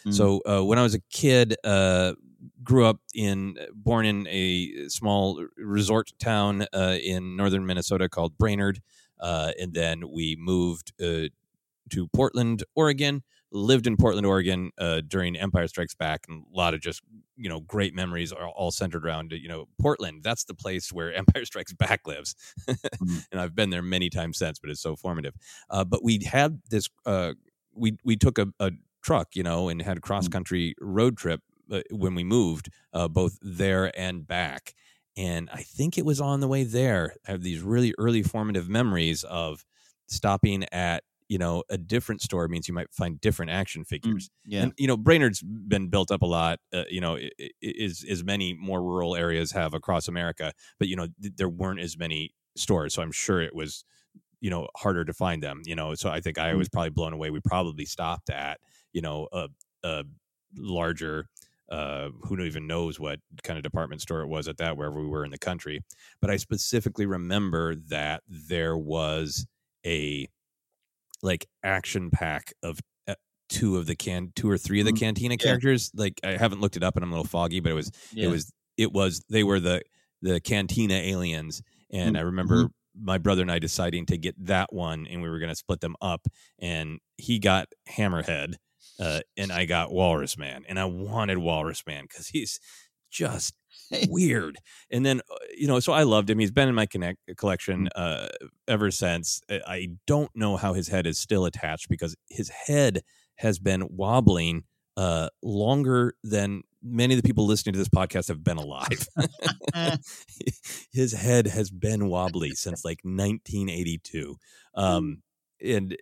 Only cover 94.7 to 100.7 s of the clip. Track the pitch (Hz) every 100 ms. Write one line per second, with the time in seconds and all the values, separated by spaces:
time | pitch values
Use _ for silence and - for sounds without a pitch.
94.7 | - - 120 135 131 - - - - 143
95.7 | 127 123 156 147 107 101 107 107 127 135
96.7 | 117 107 95 87 92 - 90 101 92 -
97.7 | 95 95 - 87 69 50 - - _ -
98.7 | 110 104 - 92 85 82 - - 101 -
99.7 | 90 90 87 - 147 147 113 107 92 101